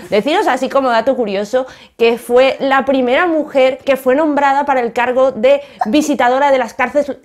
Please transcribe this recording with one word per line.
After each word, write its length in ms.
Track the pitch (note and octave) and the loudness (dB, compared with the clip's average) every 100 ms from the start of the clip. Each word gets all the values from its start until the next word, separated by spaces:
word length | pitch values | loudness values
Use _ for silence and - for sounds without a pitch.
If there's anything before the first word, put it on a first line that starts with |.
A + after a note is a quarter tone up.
| - | -4
Deciros, 380 | G3+ A#3 E4+ G#4 | -2 0 0 0
así 200 | C4 B3+ | -2 -2
como 220 | C4+ C4 | -2 0
dato 260 | A3+ B3 B3 | 0 0 -2
curioso, 520 | G#3+ G3 G#3 B3+ C4 - - - | -2 -4 -4 -4 -4 -10 -18 -2
que 200 | A#3 A3+ | 0 0
fue 400 | - A#3+ C4 - | 0 2 2 2
la 240 | C4+ C4+ | 0 0
primera 440 | C4+ C4+ B3 C4+ F4+ | 2 0 0 0 0
mujer 500 | D#4+ D4+ C#4 C4 C4 | -2 -2 0 0 0
que 160 | - C4 | -2 -2
fue 200 | B3+ C4+ | 0 2
nombrada 500 | D#4 C#4+ C#4 C#4 C#4+ | 2 0 0 0 0
para 140 | C4 | -2
el 120 | A#3 | -2
cargo 400 | A#3+ A#3+ B3+ C4 | -2 -2 0 0
de 300 | A3 B3 C#4+ - - G#3+ | 2 2 2 0 -6 -2
visitadora 640 | C#4+ D4+ C4 B3 C4 C#4+ | 0 0 0 0 2 2
de 80 | C4+ | 2
las 160 | A3+ | -2
cárceles, 440 | - B3+ D4 C#4+ B3+ | -4 -4 -2 -2 -6